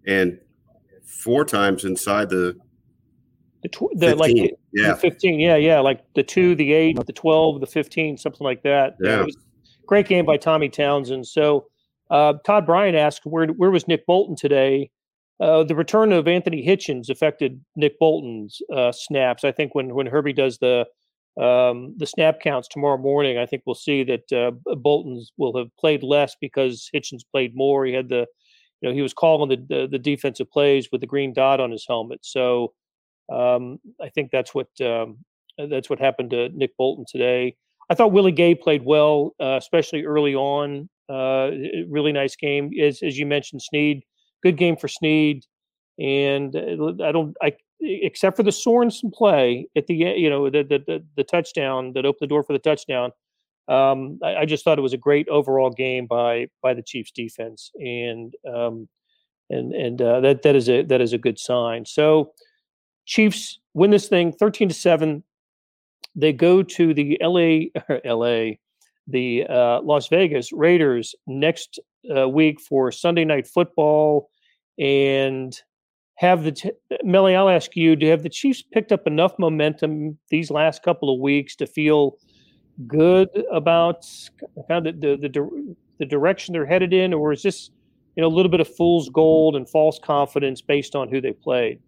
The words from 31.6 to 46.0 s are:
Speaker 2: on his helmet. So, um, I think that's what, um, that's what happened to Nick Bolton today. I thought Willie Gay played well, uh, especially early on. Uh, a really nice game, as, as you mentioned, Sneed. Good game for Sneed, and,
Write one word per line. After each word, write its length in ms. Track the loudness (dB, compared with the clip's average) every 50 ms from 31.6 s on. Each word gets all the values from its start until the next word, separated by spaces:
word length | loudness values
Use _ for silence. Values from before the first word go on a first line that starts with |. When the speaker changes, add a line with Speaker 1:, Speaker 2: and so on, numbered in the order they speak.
Speaker 2:
on 100 | 0 -4
his 140 | -6 -10 -6 -6
helmet. 320 | -6 -6 -4 -8 -12 -16 _
So, 500 | -10 -4 -2 0 0 0 -2 -2 -6 _ _ _ _ _ _ _ _ _ _ _ -12
um, 480 | -6 -2 0 0 0 0 -2 -8 -14 -16 _ -20 -20 _
I 80 | -18 -8
think 220 | _ -6 -6 -4
that's 220 | -4 -4 -4 -4 -8
what, 140 | -8 -8 _ _ -6
um, 380 | -6 -4 -4 -4 -6 -8 -12 -20 -20 _ _ _ _ _ _ -14 -10 -6
that's 200 | -6 -8 -6 -6
what 100 | -6 -2
happened 320 | -2 -2 -2 -2 -6 -6
to 180 | -4 -4 -4 -6
Nick 260 | -4 -6 -6 -6 _
Bolton 300 | _ -2 -2 -2 -6 -12 -12
today. 480 | -6 -4 -2 0 0 0 -2 -4 -6 _ _ _ _ _ -6 _
I 60 | 2
thought 160 | 4 4 4
Willie 220 | 6 6 4 4 4
Gay 220 | 4 4 4 4
played 280 | 2 2 0 0 0 2
well, 520 | 2 4 4 4 4 4 2 0 -2 -4 _
uh, 160 | -4 -2 -2
especially 480 | -4 -4 0 0 0 0 0 -6 -8 -6
early 320 | -2 0 0 0 2 0
on. 540 | -2 -2 -2 -2 -4 -4 -6 -8 -10 -12 -16 _ _ _ -12
Uh, 420 | -8 -6 -4 -2 0 0 -2 -2
a 340 | -4 -6 -8 -8 -8 -8 -8 -6
really 240 | -4 -2 -2 0
nice 240 | 0 -2 -4 -4 -6
game, 360 | _ -6 -4 -4 -4 -4 -6 -2 0
as, 240 | 0 0 0 -2
as 160 | -8 -8 -6 -4
you 80 | -4
mentioned, 360 | -2 -2 -4 -4 -6 -16 -16
Sneed. 420 | -14 -6 -4 -2 0 0 -2 -4 -8 _ _ _ _ _ _ _
Good 140 | 0 0 2
game 220 | 2 0 0 0 -2
for 100 | -6 -10
Sneed, 560 | -8 -4 -2 0 2 2 2 0 -2 -4 _ _ _ _ _ _ _ _ _ _ _
and, 560 | -8